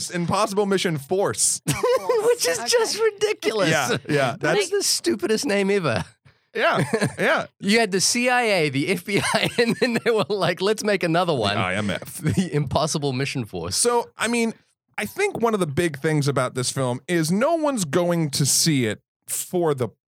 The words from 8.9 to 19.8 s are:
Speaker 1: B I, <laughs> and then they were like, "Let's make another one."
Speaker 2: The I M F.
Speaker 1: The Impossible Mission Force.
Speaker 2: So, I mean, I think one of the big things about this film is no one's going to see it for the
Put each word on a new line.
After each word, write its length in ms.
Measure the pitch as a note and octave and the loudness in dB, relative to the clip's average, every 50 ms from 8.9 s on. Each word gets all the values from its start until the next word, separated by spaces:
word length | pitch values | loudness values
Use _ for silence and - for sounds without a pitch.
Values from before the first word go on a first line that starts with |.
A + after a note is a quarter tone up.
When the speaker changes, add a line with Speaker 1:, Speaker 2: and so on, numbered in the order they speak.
| F#3+ - - | -2 -4 -4
Speaker 1:
B 160 | - G3+ G#3+ - - - | -2 -2 0 0 2 0
I, 160 | G#3+ - E3 - | 0 0 0 0
<laughs> 40 | - | 0
and 180 | A#3+ A#3 F#3+ - | 0 0 2 0
then 200 | A#3 B3 A#3 A#3 - | 0 0 0 0 0
they 80 | A3+ | 0
were 140 | A3+ G#3+ - - | 0 0 0 0
like, 340 | G#3 G3+ F#3 D#3 F3+ - | -2 0 0 -2 0 0
"Let's 220 | F#3 G3+ A3 G#3 - | 0 0 0 0 0
make 180 | G#3 G3+ F3+ | 0 0 0
another 320 | - E3+ D#3+ E3+ F#3 E3+ D#3 | 0 0 2 2 2 2 0
one." 220 | B2 G#2+ G2 G#2 | 0 0 0 0
Speaker 2:
The 60 | G2+ | 0
I 140 | F#2 F2+ F#2 | 0 0 0
M 140 | G#2 G#2+ G2+ | -2 -2 -2
F. 280 | E2+ - - - - - | -4 -4 -6 -10 -12 -4
Speaker 1:
The 360 | - D3+ G2+ - F#3+ E3+ - | -2 0 0 0 0 0 -2
Impossible 600 | D3 D3 - - D#3 D#3 D#3 - E3 C#3+ C#3+ B2+ | -2 -2 0 0 0 0 0 -2 -2 -2 -2 -2
Mission 320 | B2+ C#3 C3+ - C#3+ A#2 | -2 -4 -4 -4 -6 -6
Force. 300 | G2+ - F2+ D#2+ F2+ - - | -6 -8 -8 -6 -4 -2 0
Speaker 2:
So, 320 | - A#3+ A#3+ A#3+ - - _ - | 0 2 2 0 -2 -4 _ -4
I 100 | G3 A3+ | -2 -2
mean, 260 | A#3+ A#3+ A#3 A3+ - - _ _ _ _ _ _ _ - | 0 0 0 0 -2 -8 _ _ _ _ _ _ _ -8
I 80 | G#3+ | -8
think 340 | G3+ - - G4+ G4+ - G#3 | -8 -4 -4 -4 -2 -2 -2
one 140 | A3+ A#3 A3 | -2 0 0
of 80 | G3 | 0
the 60 | F3+ D3+ | -2 -2
big 300 | C3 D#3+ E3+ E3+ C#3+ C3+ | 0 0 0 0 -2 -2
things 280 | - D#3+ D#3 D3+ C3+ D3 | -2 0 2 2 2 2
about 260 | C3+ C3+ B2+ B2+ - | 2 0 0 0 -2
this 160 | C3 B2+ - | -4 -4 -4
film 300 | - C#3 C3+ B2 A#2+ B2+ - - | -2 -2 -2 -2 -2 -4 -4 -2
is 240 | F3+ E3+ D#3 D3+ | 0 0 2 2
no 240 | F#3 G3+ B3 D#4 E4+ | 2 2 2 2 2
one's 300 | E4 D4+ D4 C#4 A3+ F3+ | 2 0 0 0 0 -4
going 440 | C#3+ C3+ F3+ F3 F3 F3 E3+ D#3+ D3 | 0 0 0 2 2 2 0 0 -2
to 140 | C3+ - D3 | 0 0 0
see 400 | B2 - - - E3 D3+ C3+ A#2+ | 2 2 2 2 2 2 2 2
it 160 | A2 G2+ - _ _ _ _ _ - | 0 -2 -4 _ _ _ _ _ -10
for 460 | - - - - - F3+ E3+ D#3 D3+ | -8 -8 -8 -4 -2 0 0 0 0
the 160 | B2+ | 0